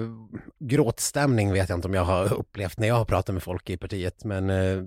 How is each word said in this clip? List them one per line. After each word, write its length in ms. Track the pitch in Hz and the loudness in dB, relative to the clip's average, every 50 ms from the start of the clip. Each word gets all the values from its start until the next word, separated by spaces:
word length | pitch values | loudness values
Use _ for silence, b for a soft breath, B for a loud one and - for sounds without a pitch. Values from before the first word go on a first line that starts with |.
| 113 113 113 113 113 107 - - - - - - | -4 -6 -8 -12 -16 -16 -16 -16 -16 -16 -16 -12
gråtstämning 960 | 156 120 131 151 143 113 - - - - - 143 147 143 127 110 104 101 95 | -4 0 2 4 4 2 2 -2 -4 -4 0 2 2 4 4 4 4 4 2
vet 160 | 95 95 85 | 2 2 0
jag 100 | 95 87 | 0 -2
inte 100 | 85 92 | -2 0
om 60 | 95 | 0
jag 100 | 92 90 | 2 2
har 300 | 90 95 90 95 - 123 | 2 2 2 2 2 0
upplevt 440 | - - - - 101 101 87 - - | -2 -4 -6 -8 -8 -8 -6 -4 -2
när 100 | 110 107 | 0 2
jag 60 | 120 | 2
har 100 | 117 113 | 2 2
pratat 300 | - - 92 - - 98 | 2 2 0 0 0 -2
med 80 | 90 - | -4 -4
folk 280 | 90 90 90 - - | -4 -6 -6 -6 -6
i 60 | 95 | -8
partiet, 480 | - - - - 95 87 90 - - - | -6 -6 -8 -6 -4 -4 -6 -6 -6 -6
men, 260 | 110 98 95 95 98 | -4 -2 -2 0 2
eh, 340 | 95 95 95 92 95 92 92 | 2 2 2 2 0 -2 -4